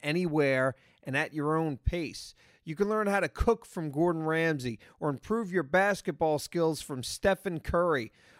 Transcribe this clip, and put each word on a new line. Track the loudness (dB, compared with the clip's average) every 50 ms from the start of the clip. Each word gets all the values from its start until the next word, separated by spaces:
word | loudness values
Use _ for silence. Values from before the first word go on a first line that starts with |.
anywhere, | -4 -2 0 2 0 2 2 4 4 4 4 4 2 2 0 _ _ _ _ _ -8
and | -4 -2
at | -2 -2 -2 -4
your | -2 -2 0 0
own | 0 0 -2 -4
pace. | -2 -2 -2 -2 -2 -4 -6 -8 -12 -16 -16 -20 _ -20 -20 _ _ -10
You | -8 -2
can | -2 0 0
learn | 2 0 2
how | 2 2 2
to | 0 0
cook | -2 0 2 2 2 0 -2
from | -12 -8 -6 -6 -4
Gordon | 0 2 2 2 2 0 0
Ramsay, | 0 0 2 2 2 0 0 -2 -6 -6 -8 -14 -20 -12 -4
or | -2 -2
improve | -2 -4 -4 -2 -2 -2 -2 -2
your | -2 -2
basketball | -2 2 2 2 4 4 2 -2 -2 -6 -4 0 0 2 2 0
skills | -2 -4 -2 0 2 2 0 -2
from | -6 -8 -8 -8 -6
Stephen | -8 -6 0 2 2 2 2 -2 -6 -6 -6
Curry, | -6 -2 0 0 2 2 0 0 -2 -6 _ _ _ -20 -20